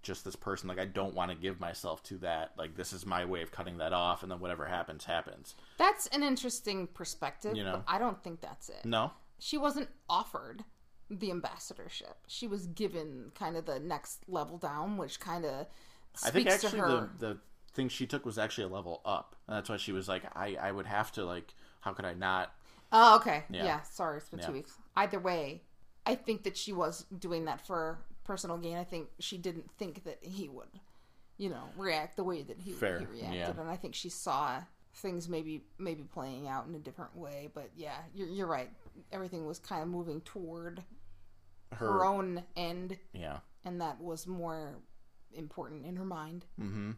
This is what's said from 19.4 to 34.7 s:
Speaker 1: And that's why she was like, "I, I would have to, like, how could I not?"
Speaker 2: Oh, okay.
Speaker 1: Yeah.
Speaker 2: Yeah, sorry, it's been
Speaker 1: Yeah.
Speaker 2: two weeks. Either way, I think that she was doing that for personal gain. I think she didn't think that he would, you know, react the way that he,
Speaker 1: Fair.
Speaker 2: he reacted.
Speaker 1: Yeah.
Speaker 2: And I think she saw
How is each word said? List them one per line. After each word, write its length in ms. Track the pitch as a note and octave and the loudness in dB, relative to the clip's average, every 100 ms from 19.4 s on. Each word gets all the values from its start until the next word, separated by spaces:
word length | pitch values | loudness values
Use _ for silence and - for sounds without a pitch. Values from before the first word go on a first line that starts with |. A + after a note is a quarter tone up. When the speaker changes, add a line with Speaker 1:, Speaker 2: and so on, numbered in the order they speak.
| - | -4
Speaker 1:
And 80 | G#2+ | -4
that's 120 | G2+ | 0
why 60 | G#2+ | -2
she 140 | - | 0
was 160 | F#2+ F#2+ | -2 2
like, 160 | F#2 F#2 - | 0 -2 -4
"I, 200 | G2+ F2 | -2 0
I 100 | F#2 | 0
would 140 | G2 F#2+ | 0 0
have 260 | G2+ A2 | 2 2
to, 120 | - | 0
like, 300 | F#2 F2 E2+ - - - | -2 -2 -6 -16 -20 -6
how 120 | - | -6
could 120 | F#2 | -2
I 100 | G2 | -4
not?" 400 | F2 F#2 F#2 F2+ - - - - | 0 4 4 2 -4 -20 -20 6
Speaker 2:
Oh, 240 | A3+ A#3 A3 | 12 12 12
okay. 280 | B3 D3+ - | 12 2 0
Speaker 1:
Yeah. 140 | F#3 | 0
Speaker 2:
Yeah, 180 | F#3 D3+ | 2 2
sorry, 360 | - - E3+ D3 | -2 -2 -2 -2
it's 100 | - | -6
been 120 | - | -4
Speaker 1:
Yeah. 60 | E3+ | -2
Speaker 2:
two 60 | |
weeks. 240 | C3+ - - - - | -2 -6 -14 -2 4
Either 220 | G3+ G3+ | 4 4
way, 440 | F3+ F3 C#3 D#3+ - - - - - | 2 2 0 -4 -12 -20 -20 -4 0
I 60 | |
think 300 | B3 - A3 | 0 2 0
that 120 | G3 F#3+ | 0 -2
she 160 | - | -2
was 320 | F#3 D#3+ E3 - F#3 | 2 2 0 -8 -6
doing 260 | F#3 E3+ D#3+ | -2 0 0
that 200 | C3 - | -2 -2
for 320 | F3 D#3+ - - - | 0 0 -2 -4 -6
personal 320 | - G3 F#3 E3+ | -4 -2 -2 -2
gain. 180 | E3+ E3+ | -2 -4
I 80 | |
think 240 | F3 E3+ D3+ - | -4 -4 -6 -6
she 180 | E3 F#3 | -6 -4
didn't 320 | F3+ E3 - | -4 -4 -8
think 320 | - G3 D3+ | -8 -8 -6
that 180 | - - | -10 -10
he 240 | - F#3+ D#3+ | -8 -6 -6
would, 320 | B2+ - - - - - - - - | -8 -12 -16 -18 -20 -20 -20 -20 -6
you 140 | F#3+ | -4
know, 180 | C3 - E3+ | -4 -8 -4
react 380 | G3 D#3+ D3+ - | 2 2 2 -2
the 60 | |
way 180 | F#3 E3+ | 0 0
that 180 | C3+ A2+ | -4 -8
he, 100 | - | -8
Speaker 1:
Fair. 280 | F3+ G#2 F2 | 0 2 2
Speaker 2:
he 60 | F#2 | -2
reacted. 280 | - - F2+ | -6 -4 0
Speaker 1:
Yeah. 140 | E2+ E3+ | 0 -2
Speaker 2:
And 80 | E3 | -4
I 80 | - | -4
think 180 | D#3+ - | -4 -6
she 120 | F3+ | -6
saw 540 | - - C#3 D3 B2+ F3 | -4 0 2 2 0 -6